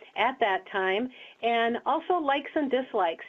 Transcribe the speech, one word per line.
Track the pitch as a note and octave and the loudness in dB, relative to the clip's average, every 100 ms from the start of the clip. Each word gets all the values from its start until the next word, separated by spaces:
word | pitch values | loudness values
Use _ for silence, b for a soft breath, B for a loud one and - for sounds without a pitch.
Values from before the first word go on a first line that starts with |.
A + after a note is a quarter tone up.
| B - | B 0
at | A3+ B3+ | 0 2
that | G#3+ F#3+ - | 0 0 -2
time, | G3+ F#3+ G3 B3+ B B B | -2 0 0 -2 B B B
and | A3+ A#3 A#3 A#3+ - | 0 2 0 0 0
also | D4 D#4+ F4 | -2 0 0
likes | F#3 F#3 - D#4+ | 2 0 0 -2
and | C#4+ | 0
dislikes. | B3+ B3+ A3 E3+ E3 | 0 0 0 0 -2